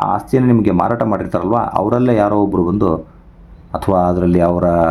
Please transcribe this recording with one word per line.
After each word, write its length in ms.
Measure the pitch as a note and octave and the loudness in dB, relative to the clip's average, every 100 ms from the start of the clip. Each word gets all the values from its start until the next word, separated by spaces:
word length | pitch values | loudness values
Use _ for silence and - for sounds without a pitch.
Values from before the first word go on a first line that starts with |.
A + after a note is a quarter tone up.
ಆ 60 | G2 | -4
ಆಸ್ತಿಯನ್ನು 340 | F#2+ - C3+ B2+ | -4 -2 0 2
ನಿಮಗೆ 200 | A#2 G2+ F2+ | 2 2 0
ಮಾರಾಟ 220 | F#2+ A#2 A2+ | 0 -2 -2
ಮಾಡಿರ್ತಾರಲ್ವ, 460 | F#2+ F#2 F2+ F2+ A#2 G#2+ - | -4 -4 -4 -2 -2 -2 -2
ಅವರಲ್ಲೇ 340 | G#2 A#2+ B2+ A2+ | 0 0 0 2
ಯಾರೋ 140 | G#2 G#2 | 2 2
ಒಬ್ಬರು 200 | G2 F#2 E2+ | 0 0 0
ಬಂದು, 220 | G2+ F#2+ D#2+ - - - - - - - - | 0 0 -2 -6 -20 -20 -20 -20 -20 -12 -6
ಅಥವಾ 220 | - F#2 F2+ | 0 0 2
ಅದರಲ್ಲಿ 300 | F2+ F2+ F2 E2+ | 0 2 2 2
ಅವರ 140 | F2 F2 F2 E2 | 0 0 0 0